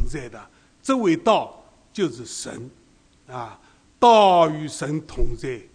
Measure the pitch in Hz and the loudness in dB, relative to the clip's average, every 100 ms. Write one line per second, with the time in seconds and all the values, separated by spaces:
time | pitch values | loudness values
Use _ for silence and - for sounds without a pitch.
0 | - 156 120 113 - _ _ _ - 262 | 6 -4 -12 -16 -20 _ _ _ -2 0
1 | 208 160 226 196 113 - _ _ _ - | 2 2 2 0 0 -12 _ _ _ -6
2 | 175 120 117 - - 113 123 - _ _ | -6 -6 -14 -14 -14 -14 -18 -20 _ _
3 | _ _ - 127 113 - _ _ _ _ | _ _ -18 -14 -14 -18 _ _ _ _
4 | 240 220 202 175 160 156 151 - 143 156 | 6 6 6 6 4 0 -8 -10 -8 -8
5 | 156 - 120 117 135 120 - | -8 -2 -2 -2 -8 -10 -14